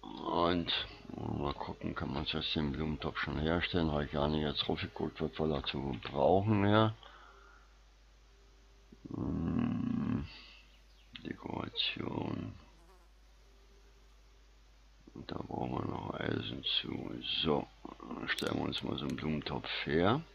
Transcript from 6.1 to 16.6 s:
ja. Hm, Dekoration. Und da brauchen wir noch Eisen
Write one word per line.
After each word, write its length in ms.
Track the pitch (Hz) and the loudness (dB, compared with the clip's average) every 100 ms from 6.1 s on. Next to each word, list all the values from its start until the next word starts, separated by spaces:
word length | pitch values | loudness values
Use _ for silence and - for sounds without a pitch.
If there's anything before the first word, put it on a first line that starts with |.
| 69 69 92 101 104 101 | 4 6 6 6 4 6
ja. 240 | 107 110 110 - - - - - - - - - - - - - - - - - - - - - | 8 6 2 -14 -20 -20 -20 -20 -20 -20 -20 -20 -20 -20 -20 -20 -20 -20 -20 -20 -20 -20 -18 -8
Hm, 1120 | - 64 80 50 50 50 50 50 50 50 50 - - - - - - - - - - | -4 -2 0 0 2 2 0 0 0 0 0 -2 -10 -18 -20 -20 -20 -20 -20 -18 -12
Dekoration. 1300 | - - - - - - - - - - - - - - - - - - - - - - - - - - - - - - - - - - - - - - - | -10 -8 -6 -4 -4 -2 -2 -2 -4 -2 -2 -4 -6 -10 -18 -20 -20 -20 -20 -20 -20 -20 -20 -20 -20 -20 -20 -20 -20 -20 -20 -20 -20 -20 -20 -20 -20 -20 -18
Und 180 | - - | -12 -8
da 40 | - | -6
brauchen 360 | - - 62 | -6 -4 -2
wir 140 | 65 - | -2 -2
noch 260 | - - | -4 -6
Eisen 500 | - - - - 64 | -4 -2 -2 -2 -6